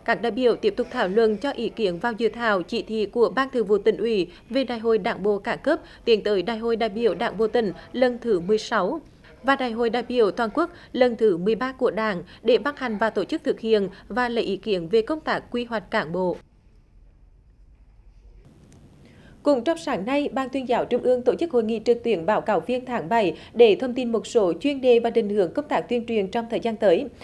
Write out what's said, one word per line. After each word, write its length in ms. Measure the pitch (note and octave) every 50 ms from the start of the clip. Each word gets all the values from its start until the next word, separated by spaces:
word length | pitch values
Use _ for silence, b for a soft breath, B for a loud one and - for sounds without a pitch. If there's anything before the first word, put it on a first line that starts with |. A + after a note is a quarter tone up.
| B
các 160 | - A#3 -
đại 100 | G3 A#3
biểu 240 | G#3 B3 B3+ A#3 G3+
tiếp 180 | - - G#3 G3+
tục 100 | - - -
thảo 160 | - B3 G#3+
luận 300 | F3+ F#3+ A3+ A3+ A3 G#3+
cho 140 | G3+ - C#4
ý 180 | C4 - A#3 G3
kiến 300 | - - A3+ F3+ F3 E3+
vào 140 | A#3+ A#3+ A#3
dự 160 | - A#3+ G#3+
thảo 320 | - A3+ A#3+ A3+ G#3 F#3
chỉ 200 | - - A#3 A3
thị 240 | F#3 - G#3+ A3 G#3
của 240 | G3+ - A#3+ A3+ F3+
Ban 200 | F3+ C4 C4+ C4
Thường 180 | - B3 G#3+
vụ 100 | F#3 G#3+
Tỉnh 200 | G3 G3+ A3+ G3+
ủy 300 | - G#3+ A#3 A3+ G3 E3 B B B B B
về 140 | A#3 C#4 C4
Đại 160 | B3 B3 A3+
hội 180 | A3 A#3 A3+
Đảng 260 | A3 F3+ A#3 G#3 - F#3
bộ 160 | G#3 G3+ G3
các 160 | G3 - E3
cấp 240 | D#3 - C4 E4 E4 B B B B B
tiến 180 | A#3 A3+ G3+ F#3+
tới 180 | G#3 G#3 F#3+
Đại 160 | E3+ G3+ A#3
hội 180 | A3 A3+ A#3 A#3
đại 140 | G#3+ A#3 A3
biểu 260 | F#3+ A3+ A#3 G#3 F3
Đảng 220 | F3 A#3+ A3 -
bộ 100 | F#3 A3
tỉnh 260 | G#3+ G#3+ B3 A3+ F#3 D#3+ B B B B
lần 240 | A#3+ B3+ B3 A#3+ A#3
thứ 200 | - A#3 G#3 F3
mười 180 | E3+ F#3 G#3+
sáu 440 | A3 - - A#3+ G#3+ F3+ G3 D4+ D#4+ - - B B B B B B -
và 120 | C4 C#4
Đại 160 | C4+ B3+ A#3+
hội 180 | A3 A3+ A#3+ A3+
đại 140 | G3+ B3 A#3+
biểu 240 | B3 B3 B3 A3 F#3+
toàn 180 | E3+ - A#3 G#3+ -
quốc 160 | D4 E4+ E4+ B B B B
lần 240 | B B3 B3+ B3 A3+
thứ 220 | A3 A3+ G#3+ F3
mười 180 | E3 F3+ G#3+ A3+
ba 160 | G3 B3+ C4
của 200 | C4 - B3+ F#3+
Đảng 320 | D#3+ G#3 A3 G#3+ F#3+ F3 F3+ B B B B
để 140 | - B3
ban 180 | G3 G#3+ C#4+ C#4+
hành 200 | - C4 A#3+ G#3+
và 120 | G3 A3+ A3
tổ 140 | - G#3+ E3+
chức 200 | - D4+ D#4+ -
thực 160 | C4+ - -
hiện 300 | - A3 A3 G#3 G3 F#3 B B B
và 220 | B G3+ B3 B3 A#3+
lấy 140 | A#3+ A#3 F#3+
ý 140 | F#3+ G3
kiến 320 | F#3+ - A3 G3 F3+ E3 D#3+
về 120 | G#3+ A3+
công 180 | A3 A3+ D#4 D#4
tác 240 | - C4 G#3 D#3+ - -
quy 140 | - A#3+ A#3+
hoạch 260 | A#3 A#3 G#3+ F#3 -
cán 200 | - G#3+ E3 D3+
bộ. 260 | E3+ F3+ F#3 F3+ E3 - - _ _ _ _ _ _ - _ _ _ - - - _ _ - _ _ _ _ _ _ _ - - - _ - - - - - - - - - - - - - - - - - - - - - - - - B B B B B B B B -
Cũng 200 | C#4+ C#4+ A#3+ A3+
trong 140 | E4 E4
sáng 280 | E4 - D4+ B3 F3 G3
nay, 240 | A#3+ C#4 D4 C#4+ -
Ban 180 | - C4+ C4+ B3
Tuyên 200 | - C4+ B3+ A#3
giáo 160 | A#3+ G3 D3
Trung 160 | D3+ A#3+ B3
ương 200 | - B3 B3+ B3
tổ 140 | A#3+ A#3+ F3
chức 160 | - E4+ E4+
hội 120 | - A#3+ A3
nghị 180 | G#3+ A3+ G#3+ A3
trực 180 | A#3+ A#3+ A#3 -
tuyến 220 | A#3 G#3+ E3+ E3
báo 160 | F3 G#3+ E3+
cáo 180 | D3+ - G#3 E3+
viên 260 | - - B3 B3 B3+
tháng 240 | - A#3+ G#3 D3+ E3
bảy 280 | A3+ A#3 G#3+ E3+ D#3 B B B B
để 240 | A3 A#3+ A3 F#3+ -
thông 140 | C4 B3+ A#3
tin 180 | C4 B3+ A#3
một 160 | A3+ G#3 G#3+
số 260 | - - A#3 G3+ F3 D#3+
chuyên 280 | E3 - C#4 C#4+ C4+
đề 180 | B3+ B3+ A#3+ A#3
và 100 | A#3 A#3
định 200 | A#3 A#3 G#3 G3+
hướng 240 | G#3 G#3 F#3 D#3+ -
công 140 | D4 D4
tác 220 | - D4 F#3 - -
tuyên 160 | A#3+ A#3+ A#3
truyền 220 | A#3 A3+ G#3+ G3
trong 180 | F#3 - A#3 A3+ A3+
thời 100 | A#3 F3
gian 160 | E3+ A3+ A3
tới. 300 | G#3+ A3 G3 E3+ G#3 C#4+ B3 B B